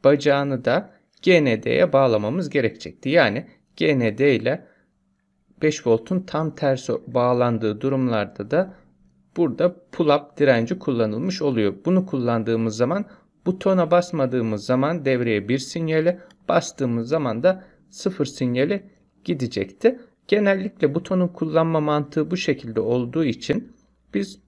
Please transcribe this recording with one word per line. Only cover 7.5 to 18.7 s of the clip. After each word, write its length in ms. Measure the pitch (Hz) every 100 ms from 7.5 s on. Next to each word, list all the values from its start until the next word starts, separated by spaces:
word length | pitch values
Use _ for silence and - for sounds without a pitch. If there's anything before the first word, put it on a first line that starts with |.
| 113 107 107
durumlarda 720 | 135 135 127 113 101 - 101
da 220 | 147 190 - _ _ _ _ _ -
burada 380 | 165 110 175 180 _
pull 180 | - 147
up 280 | 143 - -
direnci 420 | 147 117 113 185
kullanılmış 600 | - 120 110 110 180 185
oluyor. 320 | 151 120 104 95 -
Bunu 200 | 185 185
kullandığımız 720 | 135 120 117 113 113 113 110
zaman 280 | 123 185 214 - _ _ -
butona 460 | 185 190 185 165
basmadığımız 760 | 175 175 160 131 127 113 107 101
zaman 400 | 127 143 175 135
devreye 440 | 127 117 107 101
bir 100 | 131
sinyali, 600 | 131 170 165 160 160 180 - - -
bastığımız 600 | 180 - - 131 117 117
zaman 340 | 156 135 113
da 220 | 165 190 - _ _
sıfır 360 | - 196 185 143
sinyali 680 | - 127 123 143